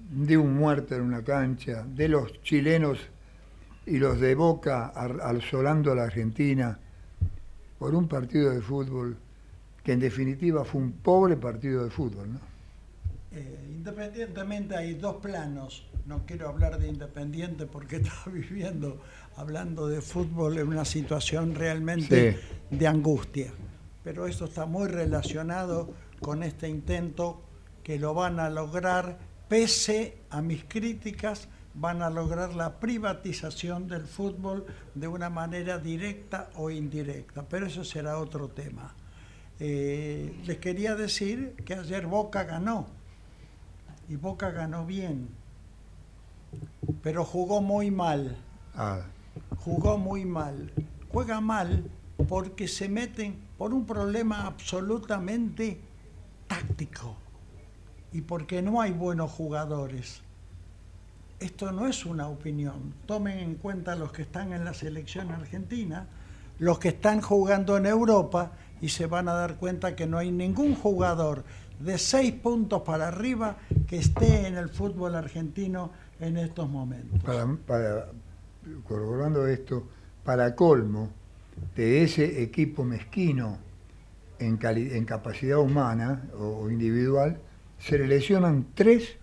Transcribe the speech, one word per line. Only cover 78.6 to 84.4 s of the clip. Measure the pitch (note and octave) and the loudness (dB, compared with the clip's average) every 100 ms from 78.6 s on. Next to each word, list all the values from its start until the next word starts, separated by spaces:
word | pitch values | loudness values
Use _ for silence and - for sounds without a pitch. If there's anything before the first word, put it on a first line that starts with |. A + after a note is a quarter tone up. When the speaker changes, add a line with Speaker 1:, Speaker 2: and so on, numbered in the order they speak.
| E3 D3+ G#2 | -16 -12 -6
Speaker 1:
corroborando | G#2+ G#2+ B2+ D3 D3 C3+ | -4 -2 0 2 2 4
esto, | C3 - B2 - - - - | 2 0 -4 -4 -14 -20 -8
para | - B2+ A#2+ | 0 4 4
colmo | A#2+ E3+ C3+ G#2+ G#2 G#2+ - - - - - - | 8 8 8 6 0 -4 -8 -18 -20 -16 -10 -8
de | - A2+ C#3 | 2 6 8
ese | E3 D#3+ D3+ C3+ | 6 6 2 2
equipo | A#2 - D3+ - | -2 2 0 2
mezquino | B2 A2 - G3+ F3 C3 A2 F#2+ - - - - - - - | -2 -2 -4 0 2 2 0 -4 -12 -18 -20 -20 -20 -20 -18
en | - | -4